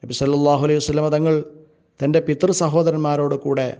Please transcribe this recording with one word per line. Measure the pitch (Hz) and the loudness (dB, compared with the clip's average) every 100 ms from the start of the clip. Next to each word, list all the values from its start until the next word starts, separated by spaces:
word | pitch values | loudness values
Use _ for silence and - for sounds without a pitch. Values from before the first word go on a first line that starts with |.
നബി | 120 123 | -10 -4
സല്ലല്ലാഹു | 139 143 147 143 147 | 0 2 2 2 2
അലൈഹി | 151 | 0
വസല്ലമ | 147 151 151 151 | 0 -2 0 0
തങ്ങൾ | 160 156 151 - - _ _ _ | 2 0 -2 -16 -20 _ _ _
തൻ്റെ | 143 160 160 | 0 0 0
പിതൃ | 147 185 180 | 0 0 0
സഹോദരന്മാരോട് | 160 156 165 156 151 147 143 143 | 0 2 0 0 -2 0 0 -2
കൂടെ | 143 135 127 | -2 -2 -4